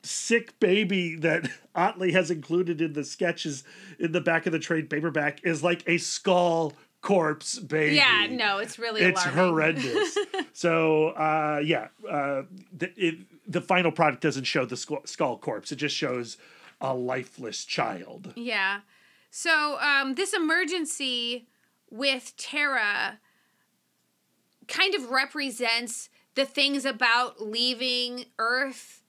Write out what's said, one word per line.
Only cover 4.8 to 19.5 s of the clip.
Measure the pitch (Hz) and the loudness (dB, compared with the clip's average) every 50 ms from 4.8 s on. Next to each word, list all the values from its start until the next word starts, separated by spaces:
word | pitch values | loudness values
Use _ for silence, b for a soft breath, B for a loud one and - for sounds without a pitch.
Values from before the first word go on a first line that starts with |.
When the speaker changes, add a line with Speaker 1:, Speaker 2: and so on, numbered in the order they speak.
| 156 - | -2 -2
Speaker 1:
paperback | 147 151 156 170 139 156 143 147 147 - - | -4 -2 -2 0 0 0 0 -2 -4 -2 -2
is | 180 165 143 | -2 -2 0
like | 139 175 175 170 - - | 0 0 0 0 0 0
a | 175 170 | 0 0
skull | - - - - - 196 180 180 175 175 165 165 165 151 b b b b _ _ | 0 -4 -6 -2 2 4 4 4 6 4 4 2 0 -2 b b b b _ _
corpse | - - 202 185 160 156 151 151 - - - 247 | 0 4 4 4 4 2 0 -2 -4 -8 -8 -8
baby. | 196 127 147 156 151 151 - | -6 -4 0 2 2 4 6
Speaker 2:
Yeah, | 294 277 254 233 214 208 208 | 6 6 6 6 4 2 0
no, | - 247 220 208 196 196 | 0 0 0 0 0 0
it's | 214 226 - - | -2 -6 -8 -8
really | 226 233 220 214 | -6 -4 0 4
Speaker 1:
It's | 180 185 180 185 180 | 4 4 4 4 0
Speaker 2:
alarming. | 175 135 160 185 | 2 4 4 4
Speaker 1:
horrendous. | 180 165 160 156 160 165 269 254 - - - 427 - - 403 | 4 4 4 2 2 2 0 -2 0 0 0 0 0 0 -4
Speaker 2:
<laughs> | 392 - - 381 330 - | -4 -2 -4 -6 -6 -8
Speaker 1:
So, | _ - - 170 165 165 160 160 156 156 156 160 | _ -2 0 2 4 4 4 4 4 4 4 2
uh, | - - 156 156 156 156 151 151 151 147 151 | 0 0 0 0 2 2 0 0 0 0 2
yeah, | 151 160 123 110 - _ _ 214 - | 2 0 0 0 -6 _ _ -10 -4
uh, | 170 147 139 143 139 135 135 - - - - _ 185 | -2 -2 -2 0 -2 -4 -6 -8 -16 -20 -20 _ -10
the, | - 170 185 - | -10 -10 -10 -4
it, | - 190 165 160 - - _ - _ _ | -2 -2 -2 -2 -2 -14 _ -20 _ _
the | 214 156 180 | -6 -6 -6
final | - - 185 180 175 165 | 0 2 2 4 4 2
product | 156 - 165 151 131 123 | 2 4 2 2 2 2
doesn't | - 156 139 135 | -2 -2 0 0
show | 131 - - 151 127 | -4 -2 0 -2 -2
the | 120 - | -2 -4
squ-, | - - - 147 139 - - | -10 -6 -6 -8 -8 -8 -12
skull | - - 160 135 117 - | -4 -2 -2 -2 -2 -4
corpse. | - - 117 104 - - | -6 -6 -6 -6 -8 -10
It | 151 | -6
just | 131 147 143 - | -4 -4 -4 -2
shows | - 156 135 127 123 120 113 - B B B B B B B B B | -2 -2 -2 -2 -4 -6 -8 -12 B B B B B B B B B
a | - 131 | -4 -4
lifeless | 131 127 123 127 131 131 127 - _ - 131 113 98 - - | -2 -2 -2 -2 -4 -4 -6 -10 _ -12 -12 -10 -8 -8 -8
child. | - - - 123 113 104 90 85 - - - - 185 - | -4 -2 0 0 -2 -2 -8 -12 -14 -16 -16 -16 -16 -12
Speaker 2:
Yeah. | 240 233 240 220 208 190 190 202 202 208 b b b b b b b b b | -10 -6 -4 -2 0 0 0 -2 -4 -8 b b b b b b b b b
So, | - - - 349 | -14 -6 0 2